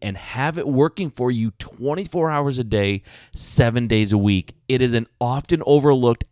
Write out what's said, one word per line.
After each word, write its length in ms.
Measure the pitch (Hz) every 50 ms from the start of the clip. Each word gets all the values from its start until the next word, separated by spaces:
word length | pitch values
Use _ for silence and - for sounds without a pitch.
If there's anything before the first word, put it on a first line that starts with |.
and 160 | - 101 95
have 400 | 90 - - - 120 139 156 160
it 100 | 170 -
working 420 | 147 135 127 147 160 - - 190 143
for 200 | - - 127 123
you 220 | 127 113 113 110 - -
twenty-four 720 | - - - - 120 139 151 180 202 170 - 175 160 160
hours 260 | 151 147 143 143 131
a 60 | 123 120
day, 400 | 104 110 104 101 98 101 95 - - - - - _ -
seven 540 | - - - - - 127 117 113 123 120
days 240 | 110 113 107 107 98
a 60 | 104
week. 380 | 101 101 104 101 92 - - - _ _
It 140 | - 127 127
is 120 | 127 123 117
an 140 | 117 117 - _ -
often 420 | 123 120 127 143 - - - 160 -
overlooked 580 | - 143 147 139 147 139 131 123 120 117 - - -